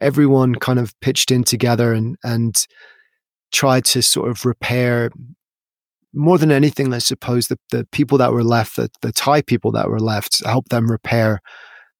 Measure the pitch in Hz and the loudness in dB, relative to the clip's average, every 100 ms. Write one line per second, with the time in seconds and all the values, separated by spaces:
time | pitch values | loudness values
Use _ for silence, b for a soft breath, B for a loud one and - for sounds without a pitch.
0 | 139 135 143 135 127 117 - 127 113 - | 0 2 4 4 2 0 0 -2 -2 -4
1 | 131 135 - 127 120 117 120 117 117 110 | -4 -2 0 0 0 0 0 2 2 0
2 | 113 170 120 117 117 - - b b b | -4 -6 -4 -2 -2 -2 -6 b b b
3 | b b _ _ _ - 139 127 - 131 | b b _ _ _ 0 2 2 2 0
4 | - - 113 117 123 117 - 123 123 120 | 0 0 -2 -2 -4 -4 -4 -2 0 0
5 | 117 - 123 - _ _ _ _ _ _ | -4 -8 -20 -20 _ _ _ _ _ _
6 | _ 143 156 185 156 143 147 - 135 120 | _ -2 2 4 4 4 2 2 -2 -2
7 | - 135 - 123 - - _ 120 117 - | -4 -6 -2 -2 -2 -6 _ -6 -4 -4
8 | 139 139 123 120 117 117 107 - 117 - | 2 2 2 2 2 2 0 -4 -6 -6
9 | 117 - - 147 - 120 113 110 101 110 | -6 -2 0 0 0 -2 0 -2 -2 -2
10 | 110 104 - - 107 123 - 120 113 113 | -2 -4 -4 -4 -2 -2 -2 -2 0 -2
11 | - 117 110 104 B B B B B | -2 0 2 0 B B B B B